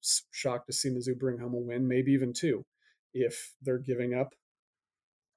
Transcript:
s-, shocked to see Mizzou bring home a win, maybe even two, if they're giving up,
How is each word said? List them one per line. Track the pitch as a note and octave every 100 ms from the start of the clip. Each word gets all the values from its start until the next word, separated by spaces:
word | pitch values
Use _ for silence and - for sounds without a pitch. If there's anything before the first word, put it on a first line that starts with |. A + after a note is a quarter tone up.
s-, | - - -
shocked | - C3+ A#2+ -
to |
see | - C#3
Mizzou | B2 B2 B2
bring | C3 A#2+
home | A#2+
a | B2
win, | A#2+ A#2+ B2+
maybe | B2+ C3
even | C3+ B2+
two, | A#2+ E3 A2 - _ _ _ _
if | B2+ A#2 - - -
they're | C3+ B2+
giving | B2+ B2 B2
up, | B2 C3 - _ _ _ _ _ _ _ _ _